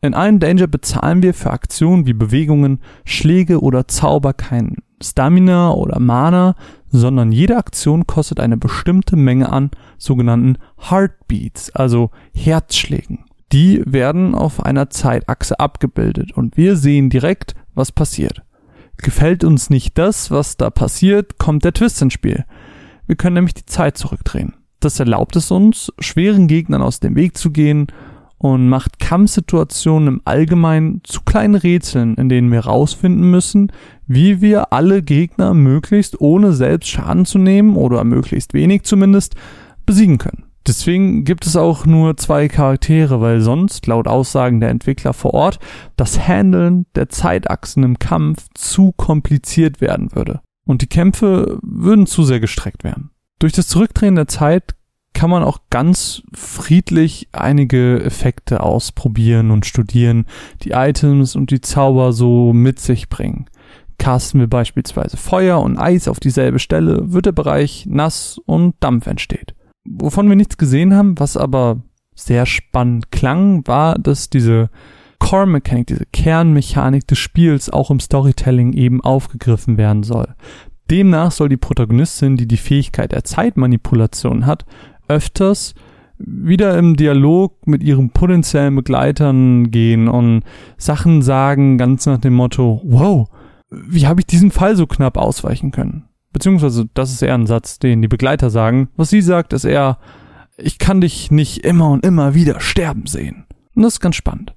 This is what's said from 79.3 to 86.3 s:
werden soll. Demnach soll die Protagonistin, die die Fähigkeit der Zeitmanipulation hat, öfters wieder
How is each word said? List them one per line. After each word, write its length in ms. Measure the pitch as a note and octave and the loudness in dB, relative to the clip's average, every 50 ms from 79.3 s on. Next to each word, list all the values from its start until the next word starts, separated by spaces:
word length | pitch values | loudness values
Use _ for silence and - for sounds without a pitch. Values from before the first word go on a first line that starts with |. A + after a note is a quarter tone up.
| - A#2+ - B2 A2+ G#2+ - - A2+ | -14 -6 -2 -2 -2 0 0 -2 0
werden 280 | G#2+ G#2+ G#2 G#2 G#2 G#2 | 0 2 0 0 -2 -2
soll. 300 | A2 A#2+ A#2 A#2 - - - - - - - - - - - _ - | -4 -4 -6 -6 -8 -10 -20 -20 -20 -20 -20 -20 -20 -20 -20 _ -2
Demnach 420 | D#3 F#3 G3 F#3+ F3 D#3 E3 F3 | 0 2 4 4 4 2 0 -2
soll 180 | - - D3+ C#3+ | 0 0 0 0
die 80 | C3+ | 0
Protagonistin, 800 | C3 - - C3+ - A#2+ A2 A#2 A#2+ D#3+ - - - D3 C3+ C3+ | -2 -2 -4 -2 -2 0 2 2 0 0 0 -2 -2 0 0 0
die 100 | B2 A#2+ | 0 0
die 80 | A2+ A#2 | -2 -2
Fähigkeit 560 | A2+ - - C#3+ C#3 C#3 - - - G#2+ - | -2 0 0 0 0 0 -2 -4 -6 -6 -4
der 140 | - - - | -4 -6 -6
Zeitmanipulation 1200 | - - - - A#3+ - - C3 B2+ B2 A2+ - - - A#2 A2+ A#2 - - - B2 - - C3 | -6 -4 -2 -2 -2 0 0 0 2 0 0 0 -2 0 0 0 0 -4 -6 -6 -4 -2 -2 -2
hat, 180 | C3+ D3+ - - - - - - - _ - _ | -2 -2 -4 -8 -20 -20 -20 -20 -20 _ -20 _
öfters 640 | _ D3 D3+ - - - - G3 F#3+ G3+ - - - - - - - _ _ _ _ _ - | _ -2 -2 -2 -4 -4 0 0 0 0 -2 -6 -14 -16 -20 -20 -20 _ _ _ _ _ -18
wieder 580 | - - | -16 -14